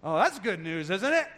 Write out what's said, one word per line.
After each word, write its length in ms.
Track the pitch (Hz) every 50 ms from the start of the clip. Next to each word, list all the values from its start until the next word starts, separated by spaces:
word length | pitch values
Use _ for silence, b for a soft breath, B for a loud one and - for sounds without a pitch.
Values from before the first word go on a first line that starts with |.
| -
Oh, 140 | 160 160
that's 220 | 160 220 349 - 269
good 220 | 190 233 196 170
news, 300 | 160 160 160 165 156 147
isn't 240 | 180 196 208 277 320
it? 120 | 330 302 - -